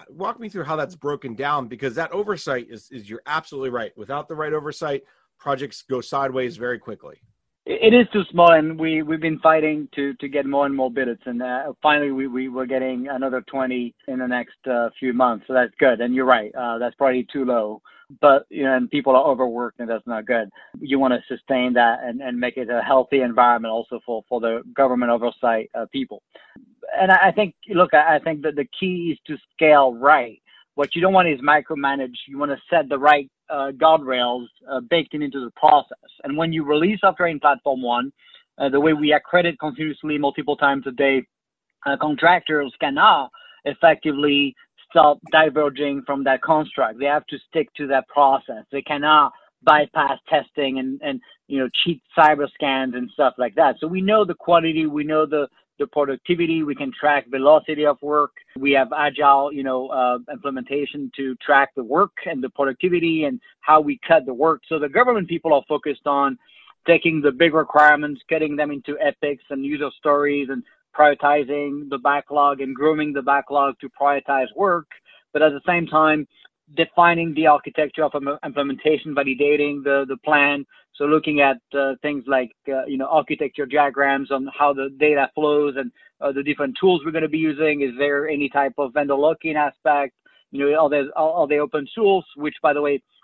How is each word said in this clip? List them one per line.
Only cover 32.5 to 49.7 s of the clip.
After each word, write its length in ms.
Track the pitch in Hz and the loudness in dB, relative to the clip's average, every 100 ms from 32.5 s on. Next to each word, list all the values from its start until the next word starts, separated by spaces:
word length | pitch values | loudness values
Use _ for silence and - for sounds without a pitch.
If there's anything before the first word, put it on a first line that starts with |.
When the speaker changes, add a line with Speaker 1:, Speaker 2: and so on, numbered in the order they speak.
| 135 - | -6 -2
Speaker 2:
set 200 | 170 139 | -2 0
the 100 | 139 | 2
right, 300 | 147 147 139 _ - | 4 4 0 _ -10
uh, 220 | 147 139 | -8 -6
guardrails, 760 | 131 160 160 131 127 120 123 120 _ - | 0 4 4 2 -2 -2 -4 -10 _ -10
uh, 120 | 131 120 | -8 -2
baked 240 | 165 - | -2 -2
in 80 | 151 | -6
into 180 | 147 139 | -6 -8
the 120 | 120 | -12
process. 460 | - 156 147 - - _ _ | -2 2 2 0 -10 _ _
And 120 | 139 147 | -8 -4
when 160 | 165 | -2
you 120 | 160 | -2
release 360 | 143 151 180 208 | 0 0 0 2
software 280 | 196 175 175 | 0 2 -2
in 100 | 147 | 0
Platform 420 | 147 135 147 131 | 0 0 -2 -4
one, 300 | 120 120 135 - _ - _ - | -2 -4 -4 -10 _ -20 _ -6
uh, 120 | 139 | -2
the 100 | 139 | 2
way 140 | 156 | 2
we 200 | 151 151 | 2 2
accredit 460 | 151 - 180 170 147 | 0 2 0 0 -2
continuously 580 | 151 127 156 139 151 147 | -8 -6 -8 -8 -6 -2
multiple 400 | 143 151 139 143 | -2 -4 -6 0
times 280 | 143 139 135 | 0 0 -4
a 40 | |
day, 340 | 127 139 135 123 _ _ _ _ _ 139 | 0 2 2 -2 _ _ _ _ _ -6
uh, 100 | 139 | -4
contractors 720 | 151 139 165 175 - 151 139 - | -4 2 2 2 0 -4 -4 -6
cannot 500 | 147 139 208 160 131 _ - _ 143 | -4 2 4 4 0 _ -20 _ -8
effectively 920 | - 165 156 156 139 147 143 139 - _ _ _ | 2 2 4 0 -2 0 0 0 -6 _ _ _
stop 300 | 170 151 147 - | 6 6 4 2
diverging 680 | 156 156 151 143 135 143 139 131 | 4 4 2 0 -2 -4 -4 -6
from 180 | 139 | -2
that 180 | 135 127 | 0 0
construct. 580 | - 156 156 - 117 110 | 0 0 -2 -2 -4 -2
They 60 | 143 | -2
have 200 | 151 - | -2 -4
to 100 | 139 _ | -14 _
stick 180 | 160 143 - | -4 -4 -6
to 120 | 139 | -2
that 200 | 135 - | -2 0
process. 580 | 147 139 135 - 110 - | 4 4 4 -2 -14 -10
They 100 | 139 | -10
cannot 500 | - 147 147 151 139 - _ _ | -6 -2 4 6 4 0 _ _
bypass 580 | - | 4